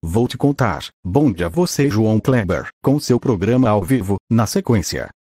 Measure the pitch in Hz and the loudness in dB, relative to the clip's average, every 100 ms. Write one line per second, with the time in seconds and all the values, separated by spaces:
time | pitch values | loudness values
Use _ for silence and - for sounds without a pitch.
0 | 82 92 120 - 143 143 120 73 - _ | -2 -2 -2 0 -2 0 -2 -2 -10 _
1 | 92 104 151 90 87 113 180 - 143 107 | -2 2 2 0 -4 -2 -2 0 0 2
2 | 110 110 - 127 92 82 - - - 143 | 2 2 2 0 0 -4 -4 -6 0 0
3 | - 120 - 107 98 123 127 107 87 131 | 2 0 2 0 2 2 2 2 0 -2
4 | 95 98 _ 113 107 - 190 110 85 65 | 0 -4 _ 0 2 -2 0 0 0 -6
5 | 60 _ | -8 _